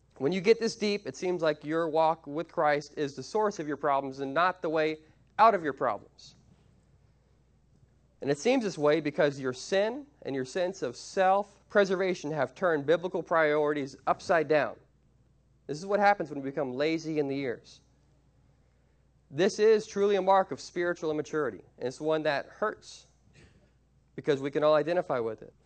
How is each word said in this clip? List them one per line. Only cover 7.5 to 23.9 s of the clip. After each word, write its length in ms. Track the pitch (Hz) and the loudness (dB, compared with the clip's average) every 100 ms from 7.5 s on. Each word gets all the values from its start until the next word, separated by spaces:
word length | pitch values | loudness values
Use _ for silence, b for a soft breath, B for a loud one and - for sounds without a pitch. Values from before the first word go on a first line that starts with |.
| _ _ _ _ _ _ _ | _ _ _ _ _ _ _
And 100 | 135 | -2
it 60 | 143 | 0
seems 260 | 226 262 | 2 2
this 140 | 214 160 | 0 0
way 240 | 147 160 | 2 2
because 360 | 151 147 151 135 | 0 2 0 0
your 140 | 131 | -6
sin 540 | 131 - 196 208 262 277 _ | -6 -2 -2 0 -4 -12 _
and 120 | - | -8
your 120 | 135 127 | -6 -4
sense 360 | 190 180 190 | -4 -4 -4
of 140 | 131 120 | -8 -8
self-preservation 1400 | - - 185 196 208 - _ 208 190 190 190 170 147 | -8 0 2 2 -2 -12 _ 2 4 2 0 -2 -4
have 240 | 151 131 - | -2 -2 0
turned 300 | 185 156 143 | 0 2 2
biblical 360 | 170 180 180 | 0 0 -6
priorities 760 | 165 165 151 151 147 151 139 - - | 0 2 4 2 0 -2 -6 -6 -4
upside 400 | 175 - 175 147 | -2 2 2 4
down. 280 | 151 117 - _ _ _ _ _ _ _ _ - | 2 2 -4 _ _ _ _ _ _ _ _ -12
This 100 | 147 | -10
is 80 | 196 | -2
what 140 | 202 | 2
happens 300 | 202 202 151 | 4 4 0
when 120 | 143 | -6
we 80 | 135 | -6
become 240 | 139 135 | -4 -4
lazy 460 | 123 151 165 151 151 | 0 0 0 -2 -2
in 80 | 139 | -2
the 80 | 139 | -2
ears. 460 | 131 110 - - _ _ _ _ _ _ _ _ _ _ _ _ _ _ _ | -4 -6 -12 -20 _ _ _ _ _ _ _ _ _ _ _ _ _ _ _
This 300 | 135 196 - | -2 0 4
is 260 | 214 214 214 | 4 4 2
truly 300 | 196 202 196 | -2 2 2
a 60 | |
mark 300 | 185 190 185 | 4 4 4
of 100 | 135 | -4
spiritual 500 | - 180 175 175 160 | -8 -4 -2 -2 -4
immaturity, 520 | 151 147 156 135 98 - - | -4 -4 -2 -2 -6 -14 -10
and 80 | 123 | -8
it's 120 | - | -4
one 240 | 151 156 | -2 0
that 220 | 156 139 - | 0 -2 -4
hurts 640 | - 320 - - - - _ _ - b b b b _ | -6 -6 -6 -14 -20 -20 _ _ -20 b b b b _